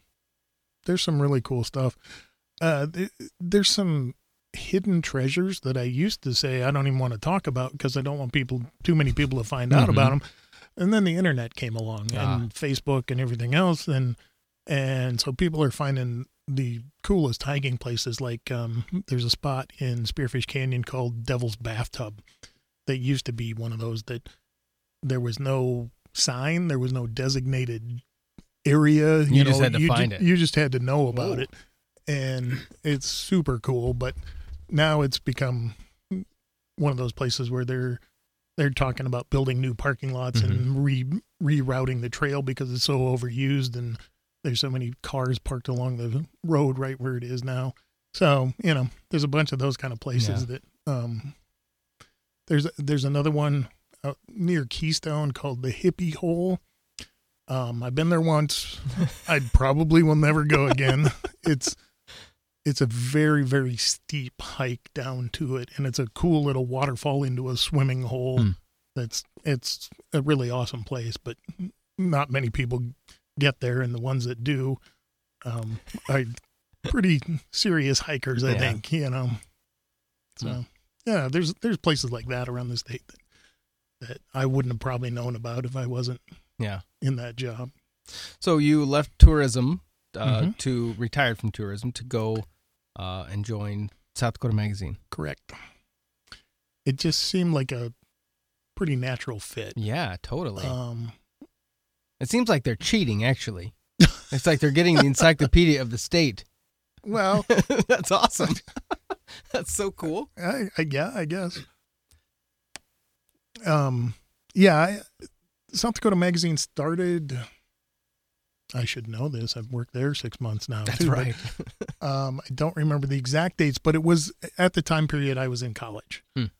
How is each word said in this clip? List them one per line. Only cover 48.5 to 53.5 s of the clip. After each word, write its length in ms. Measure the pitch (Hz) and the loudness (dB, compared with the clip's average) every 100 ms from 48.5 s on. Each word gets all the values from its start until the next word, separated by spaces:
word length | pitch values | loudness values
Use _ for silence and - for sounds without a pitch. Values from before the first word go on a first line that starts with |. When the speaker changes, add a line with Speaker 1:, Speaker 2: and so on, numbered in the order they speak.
| - | 0
Speaker 1:
you 100 | 190 | 2
know, 160 | 143 127 - - | 2 0 -6 -4
there's 140 | 156 | 0
a 40 | 143 | 2
bunch 220 | 151 151 | 2 0
of 60 | 131 | 0
those 180 | 139 127 | -2 -2
kind 160 | 131 | -6
of 60 | 113 | -8
places 420 | 139 123 110 98 120 | -2 0 2 0 -4
Speaker 2:
Yeah. 100 | 127 | -8
Speaker 1:
that, 60 | _ _ - | _ _ -4
um, 480 | 127 117 113 143 - _ _ _ _ _ _ - _ _ _ - | -4 -4 -6 -10 -14 _ _ _ _ _ _ -20 _ _ _ 0
there's, 200 | 151 156 - | 2 2 -2
there's 260 | 143 143 | -2 0
another 260 | 139 143 147 | 0 0 2
one 380 | 147 147 | 2 2